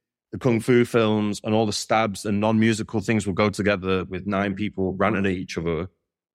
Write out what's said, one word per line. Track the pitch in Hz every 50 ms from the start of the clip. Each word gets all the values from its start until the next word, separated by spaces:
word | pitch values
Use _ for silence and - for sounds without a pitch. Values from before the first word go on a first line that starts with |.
| _ _ _ _ _ -
the | - 98
Kung | - 127 113 113
Fu | - - 123 120 120
films | - - 117 110 107 107 107 104 104 101 -
and | - 110 107
all | 110 113
the | 104
stabs | 98 - - - 113 110 113 110 95 - -
and | 107 101 104
non-musical | 107 110 110 110 110 113 110 104 104 - - 107
things | - - 113 107 92
will | 104 87
go | 87 104 104
together | 95 - 95 101 104 90 92 92 95 92 87
with | 95 92 90 92
nine | 101 101 95 101 101 95
people | 98 107 98 - 95 95 92 92
ranting | 92 98 98 - 95 98
at | 98
each | 90 92 90 - -
other? | - 80 85 82 78 90 - _ _ _ _ _ _ _ _